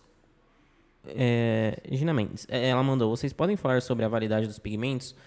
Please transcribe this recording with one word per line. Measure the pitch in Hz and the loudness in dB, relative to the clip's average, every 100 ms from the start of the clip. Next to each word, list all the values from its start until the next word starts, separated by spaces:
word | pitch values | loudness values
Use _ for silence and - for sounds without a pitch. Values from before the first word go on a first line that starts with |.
| - _ _ _ _ _ _ _ _ _ - | -18 _ _ _ _ _ _ _ _ _ -10
É, | 123 123 117 117 110 110 - - | 0 2 4 2 2 0 -2 -4
Gina | 131 165 | -2 0
Mendes. | 143 104 95 - | 0 0 -6 -6
É, | 127 127 | -2 2
ela | 127 | 2
mandou: | 135 131 110 120 | 2 2 2 0
"Vocês | 139 | -2
podem | - 180 208 | -2 0 0
falar | 135 127 | 2 0
sobre | - 117 110 | 0 0 0
a | |
validade | 113 110 110 110 | 0 0 0 -2
dos | 107 | -6
pigmentos? | 107 107 127 127 - - | -8 -4 -4 -4 -8 -14